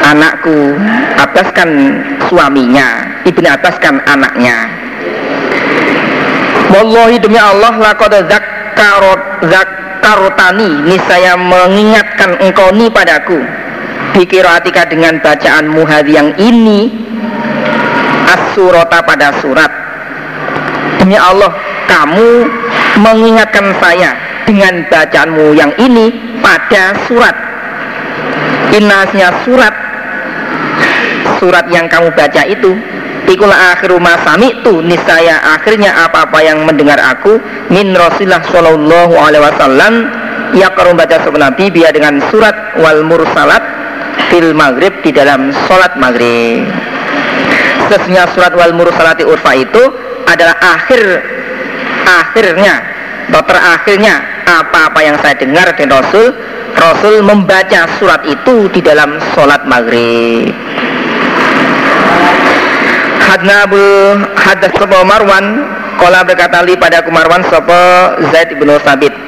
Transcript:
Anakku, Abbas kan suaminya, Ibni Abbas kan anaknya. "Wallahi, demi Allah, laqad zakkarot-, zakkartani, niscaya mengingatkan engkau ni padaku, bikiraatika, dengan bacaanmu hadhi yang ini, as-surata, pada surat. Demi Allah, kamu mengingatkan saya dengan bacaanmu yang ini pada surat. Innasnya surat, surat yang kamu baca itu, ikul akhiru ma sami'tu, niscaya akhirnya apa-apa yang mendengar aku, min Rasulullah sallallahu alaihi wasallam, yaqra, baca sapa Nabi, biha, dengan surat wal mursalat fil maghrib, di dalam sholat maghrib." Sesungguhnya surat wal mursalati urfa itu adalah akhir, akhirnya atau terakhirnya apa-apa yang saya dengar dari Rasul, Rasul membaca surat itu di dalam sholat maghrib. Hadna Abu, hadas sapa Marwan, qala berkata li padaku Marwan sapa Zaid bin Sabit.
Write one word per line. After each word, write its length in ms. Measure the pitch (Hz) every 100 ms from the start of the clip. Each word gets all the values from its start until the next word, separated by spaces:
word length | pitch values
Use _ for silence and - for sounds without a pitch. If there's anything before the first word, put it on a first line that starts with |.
Anakku, 720 | 160 151 156 - 165 151 143 143 208 233 277 -
Abbas 320 | - - 185 202
kan 140 | 170 147 139 143 - - -
suaminya, 880 | 175 143 139 123 131 131 117 - -
Ibni 240 | 180 175 165
Abbas 320 | 139 180 170
kan 180 | 160 135
anaknya. 640 | 139 139 131 - 123 117 113 - - - - - - - - - - 156 - - - - - - - - -
"Wallahi, 460 | 196 220 226 226 240
demi 220 | 208 226
Allah, 320 | 202 202 226 220
laqad 320 | 214 208 214 208 170
zakkarot-, 1200 | 208 - - - - 208 202 190 190 190 - 170
zakkartani, 1400 | 185 190 - - - 214 214 190 190 185 190 214 147 151
niscaya 460 | 185 - 180 185 180
mengingatkan 960 | 180 185 180 196 214 220 208 - 196 175
engkau 320 | 190 185 185 202
ni 160 | 233
padaku, 480 | 220 175 156 - 170 123 - - - - - -
bikiraatika, 800 | 202 180 185 185 170 175 180 170
dengan 240 | 160 165 160
bacaanmu 560 | 156 147 156 147 156 156 156
hadhi 240 | 151 147 151
yang 160 | 147 147
ini, 560 | 214 233 220 202 226 - - - 220 202 - - - - - - - - -
as-surata, 720 | 185 - - 185 175 165 170 170
pada 240 | 151 143 143
surat. 320 | 147 131 151 - - - - - - - - - - - - -
Demi 160 | 190 202
Allah, 320 | 180 190 202 - - - -
kamu 400 | 180 147 175 233 240 226 - - - - -
mengingatkan 720 | 214 220 226 226 214 208 202 185
saya 320 | 180 175 165 123 - -
dengan 400 | - 202 190 180 151
bacaanmu 640 | 165 156 - 156 160 151 151
yang 160 | 147 151
ini 320 | 254 233 220 226 - 240
pada 480 | - - - 208 185 202 -
surat. 280 | 240 214 - - - - - - - - - - - - - -
Innasnya 560 | 208 208 196 190 196 180 180 -
surat, 280 | 254 220 - - - - - - - - - - - - - - - - -
surat 260 | 185 180 170
yang 160 | 170 170
kamu 240 | 165 170
baca 300 | 156 147 156 151
itu, 260 | 202 196 196 - - - -
ikul 240 | - 185 202
akhiru 440 | 180 180 175 190 180
ma 160 | 175 170 165
sami'tu, 560 | 160 247 - - 175
niscaya 560 | 165 175 - 165 165 156 - 156
akhirnya 380 | 214 214 202 160 165
apa-apa 360 | 165 156 156
yang 220 | 156 156 156
mendengar 320 | 151 143 147
aku, 420 | 101 127 202 220 - - -
min 220 | 175 202
Rasulullah 480 | 185 170 - 196 180
sallallahu 720 | 160 180 165 160 151 170 175 160
alaihi 260 | 147 151 147
wasallam, 460 | - 143 135 196 226 226 - - - - 185
yaqra, 320 | 190 - 180
baca 240 | 170 165 160
sapa 160 | 156 151
Nabi, 320 | 139 127 196
biha, 240 | 165 165
dengan 240 | 151 147 143 139
surat 480 | 214 214 202 - -
wal 240 | 160 156 160
mursalat 560 | 165 160 165 143 196 - - - - - - -
fil 240 | 170 165
maghrib, 400 | 156 147 123 185 -
di 140 | 156
dalam 400 | 139 139 135 135 139 -
sholat 240 | 185 180 147
maghrib." 680 | 127 120 120 117 117 117 - 98 - - - - - 269 - - - - -
Sesungguhnya 400 | 202 180 185 175
surat 180 | 185 180 175
wal 160 | 170
mursalati 480 | 170 170 170 165 160
urfa 280 | 165 156 156
itu 280 | 131 131 220 262 262 - - -
adalah 300 | - 170 165
akhir, 400 | 180 165 - 254 208 175 - - - - - - - -
akhirnya 680 | 185 175 160 226 208 170 202 139 - - - - -
atau 100 | 160
terakhirnya 880 | - 185 180 165 - 196 214 151 - -
apa-apa 560 | - 170 147 170 156 156
yang 160 | 156 147
saya 100 | 147 139
dengar 320 | 131 156 180
dari 160 | 160 139
Rasul, 480 | 135 123 196 233 - - - - -
Rasul 480 | 165 - 202 214
membaca 640 | 202 208 185 190 190 196 165 -
surat 240 | 196 160 -
itu 400 | 143 - 240 196
di 160 | 180
dalam 320 | 170 151 147 156 -
sholat 320 | - 143 143
maghrib. 880 | - 123 117 120 117 117 117 117 117 - - - - - - - - - - - - - - 571 - - - - - - - - - - - -
Hadna 400 | - 190 180 202
Abu, 220 | 202 196 196 196 196 202 202 -
hadas 360 | 190 190 185 175
sapa 240 | 196 190
Marwan, 640 | 185 208 208 190 202 226 294 - - -
qala 260 | 175 185 180
berkata 320 | 175 175 175
li 160 | 175 180
padaku 320 | 170 170 165
Marwan 320 | 165 160 175 185
sapa 640 | 160 175 175 180 180 185 - 151
Zaid 220 | 160 165 147
bin 80 | 147 147
Sabit. 320 | 147 135 143 120